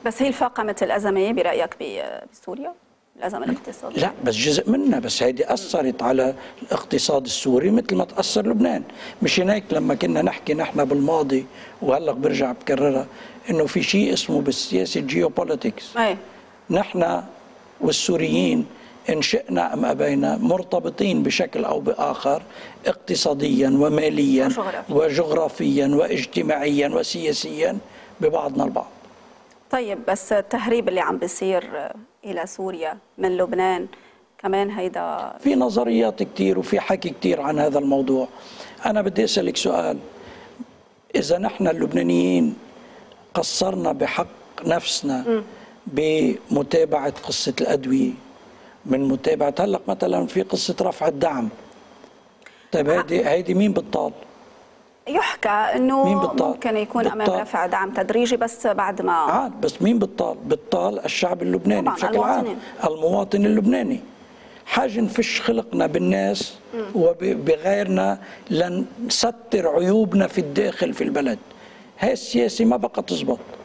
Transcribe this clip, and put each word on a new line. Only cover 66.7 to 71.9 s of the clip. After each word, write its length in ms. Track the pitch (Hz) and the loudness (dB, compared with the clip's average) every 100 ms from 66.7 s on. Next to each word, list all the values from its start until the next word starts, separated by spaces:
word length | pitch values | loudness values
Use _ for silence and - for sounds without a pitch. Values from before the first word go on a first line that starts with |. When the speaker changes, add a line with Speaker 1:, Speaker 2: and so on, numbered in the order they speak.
Speaker 1:
مم. 120 | 233 202 208 | -8 -4 2
Speaker 2:
وبغيرنا 1200 | 190 - 190 - 143 156 180 202 196 185 196 196 - - - | 2 2 -2 -2 0 0 2 0 2 2 0 -2 -8 -20 -4
لنستر 1160 | 160 175 180 - 226 233 - 240 233 - 208 165 | 0 0 -2 -6 -8 -4 0 0 -2 -2 0 2
عيوبنا 600 | 151 180 214 208 196 185 | 4 4 4 4 4 4
في 100 | - | 0
الداخل 560 | 147 143 208 - 180 | -2 0 0 0 -2
في 100 | - | 0
البلد. 360 | - 143 135 107 - - - - - | -2 0 0 -2 -8 -20 -20 -20 -20